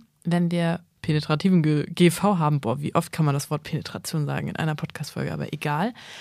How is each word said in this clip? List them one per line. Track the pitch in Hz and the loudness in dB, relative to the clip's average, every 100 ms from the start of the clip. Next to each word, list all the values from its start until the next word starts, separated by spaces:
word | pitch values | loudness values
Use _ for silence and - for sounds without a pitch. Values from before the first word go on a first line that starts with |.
| - _ | -8 _
wenn | - 175 175 | -2 2 2
wir | 175 170 170 - _ | 2 0 -2 -6 _
penetrativen | - 151 147 151 196 185 | -2 0 2 0 4 4
Ge-, | 156 151 - | 4 2 0
G | 165 175 | 4 4
V | 170 202 190 | 4 2 4
haben, | 151 147 | 4 2
boah, | 113 131 | 0 -2
wie | 147 | 0
oft | - 170 | -2 -2
kann | - 151 | 0 2
man | |
das | 139 - | 2 -2
Wort | 151 | -6
Penetration | - 151 147 - - 160 143 | -4 -6 -6 -10 -6 -4 -2
sagen | 139 143 | -2 -4
in | - | -2
einer | 160 | -2
Podcast-Folge, | 151 - - 147 - 135 | -2 -6 -8 -10 -6 -4
aber | - - | -4 -6
egal, | 147 151 147 208 233 - - | -4 -2 -2 -2 -4 -16 -18